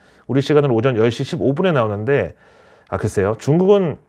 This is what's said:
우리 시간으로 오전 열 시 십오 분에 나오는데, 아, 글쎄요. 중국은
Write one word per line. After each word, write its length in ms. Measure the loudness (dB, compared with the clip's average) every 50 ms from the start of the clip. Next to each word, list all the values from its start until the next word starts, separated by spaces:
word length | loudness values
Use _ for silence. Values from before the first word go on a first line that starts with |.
| _ _ _ _ _ -4
우리 140 | -2 -2
시간으로 340 | 0 2 2 2 4 2 2
오전 220 | 0 2 0 2 2
열 140 | 2 0
시 120 | 0 -2 -6
십오 300 | -6 -6 -2 -2 -2 0
분에 180 | 0 0 0
나오는데, 640 | 0 0 0 -2 -4 -4 -2 -2 -2 -2 -2 -4 -8 _ _ _ _ _ _ _ _ _ _ -8
아, 80 | -6 -4
글쎄요. 380 | -4 -4 -2 0 0 0 -2 -2
중국은 580 | -2 0 0 2 4 4 2 2 2 -2 -4 -8 _